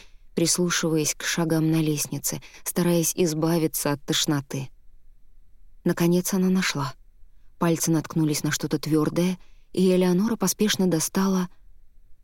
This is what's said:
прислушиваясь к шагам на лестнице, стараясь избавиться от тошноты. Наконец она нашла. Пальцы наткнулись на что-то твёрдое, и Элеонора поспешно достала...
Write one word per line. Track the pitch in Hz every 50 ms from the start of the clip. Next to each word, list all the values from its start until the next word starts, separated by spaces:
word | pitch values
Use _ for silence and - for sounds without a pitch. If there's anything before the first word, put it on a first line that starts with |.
| - - - - - - -
прислушиваясь | - 165 160 - - 180 175 170 - - 165 160 160 151 143 -
к | - -
шагам | - - - 170 160 160 160 156 160
на | 160 160
лестнице, | 160 156 151 147 - - - 143 - - - - - - - - -
стараясь | - - - 175 175 175 170 165 - -
избавиться | - 185 165 156 156 156 160 170 170 156 156 - - - 147
от | 143 143 -
тошноты. | - 233 - - - 156 143 135 - - 139 135 131 - - - - - - - - - - - - - - - - - - - - - - -
Наконец | 175 175 - 170 170 175 180 180 - -
она | 190 185 185
нашла. | 185 190 185 - - 143 139 135 - - - - - - - - - - - - - -
Пальцы | 175 170 165 151 - 170
наткнулись | 165 156 143 - - 165 156 151 151 - -
на | 151
что-то | 147 - - 147 - 147
твёрдое, | - 151 156 156 151 151 - 170 170 185 185 - - - - - - - -
и | - 185 190 185
Элеонора | 180 185 180 180 180 208 226 226
поспешно | - 196 185 - - 208 214 - - 190 185
достала... | - 320 - - - 196 190 196 190 185 180 180 - - - - - - - - - - - - - -